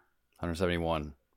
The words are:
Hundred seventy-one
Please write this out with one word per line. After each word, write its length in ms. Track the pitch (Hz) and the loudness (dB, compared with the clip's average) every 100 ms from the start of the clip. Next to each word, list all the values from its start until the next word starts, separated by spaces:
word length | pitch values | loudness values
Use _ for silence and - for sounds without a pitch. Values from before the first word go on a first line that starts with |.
| _ _ _ - | _ _ _ -6
Hundred 180 | 85 82 | -4 0
seventy-one 580 | 90 85 82 80 73 - _ | 2 2 2 0 -4 -12 _